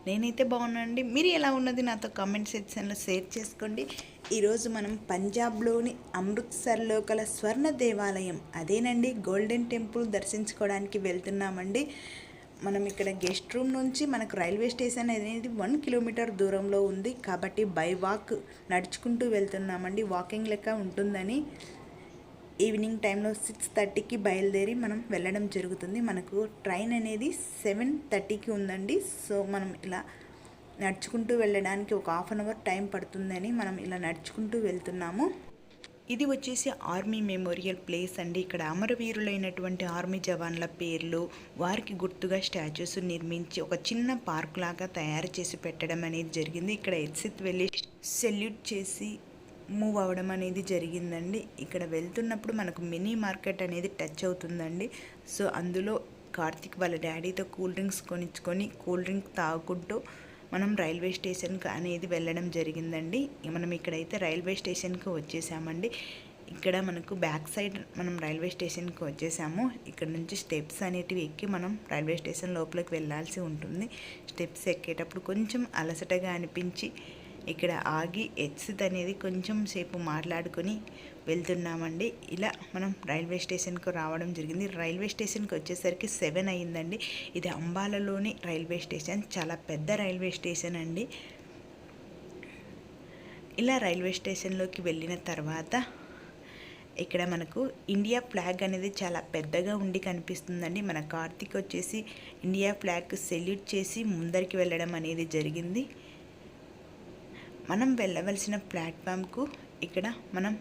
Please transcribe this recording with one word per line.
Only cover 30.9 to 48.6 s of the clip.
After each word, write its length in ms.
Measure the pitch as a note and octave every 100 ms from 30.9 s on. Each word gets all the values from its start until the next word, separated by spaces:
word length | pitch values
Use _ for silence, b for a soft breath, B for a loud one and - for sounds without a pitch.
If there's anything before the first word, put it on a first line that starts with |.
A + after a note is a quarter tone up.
| F#3+ - A#3 A3+ A#3+
వెళ్ళడానికి 580 | G#3+ G3+ F#3+ G3 G#3 G#3
ఒక 140 | F#3
హాఫ్ 220 | E3 F3+
అన్ 100 | G#3+
అవర్ 160 | G#3 A3 -
టైమ్ 200 | F#3+ G3+
పడుతుందని 580 | F#3+ F3+ G3 F#3+ F#3 G3+
మనం 240 | A#3+ G3+ F#3 -
ఇలా 140 | F#3 E3
నడుచుకుంటూ 540 | E3+ - - A3 A#3
వెళ్తున్నాము. 680 | G#3+ F3+ F3+ F3+ E3+ F#3 E4 - - - - - - - -
ఇది 180 | A#3+ C#4+
వచ్చేసి 360 | C4+ C4 B3+ C#4 - -
ఆర్మీ 340 | F3+ G3 A3 G#3
మెమోరియల్ 500 | F#3 F#3 F3 F#3 F#3
ప్లేస్ 320 | - E3+ F3+ F3+
అండి. 200 | E3+ F3 F#3
ఇక్కడ 160 | F3 D#3 E3
అమరవీరులైనటువంటి 1120 | A3 A#3+ A3+ G#3+ G#3+ G3 F#3+ F#3 F#3 F3+ F3+ E3+
ఆర్మీ 240 | F3+ F#3+ F#3
జవాన్ల 360 | E3+ E3+ E3+ E3 E3
పేర్లు, 460 | E3+ D#3+ E3 E3+ F3 B B -
వారికి 380 | F3 G#3+ - F#3+ F3+
గుర్తుగా 360 | F#3 F#3 F#3+
స్టాచ్యూస్ 540 | F#3 F#3+ D3+ D#3 F3 - F3+
నిర్మించి 500 | E3+ E3 E3+ E3 -
ఒక 140 | - E3+ -
చిన్న 300 | A3+ A#3+ B3+ G#3+
పార్క్ 340 | D#3+ D#3+ F#3 F3
లాగా 240 | E3+ F#3 F3+
తయారు 300 | D3+ D3+ F3 -
చేసి 240 | E3+ E3+ E3
పెట్టడం 340 | D#3+ E3 E3+
అనేది 300 | E3 E3 E3 E3
జరిగింది. 340 | D3+ E3 F#3
ఇక్కడ 220 | G#3+ G3 F3+ D3+
ఎగ్జిట్ 400 | D3+ G#3+ - F#3+
వెళ్ళి 200 | F3+ F#3+ - - - - -
సెల్యూట్ 400 | A#3 G3+ A3 G#3+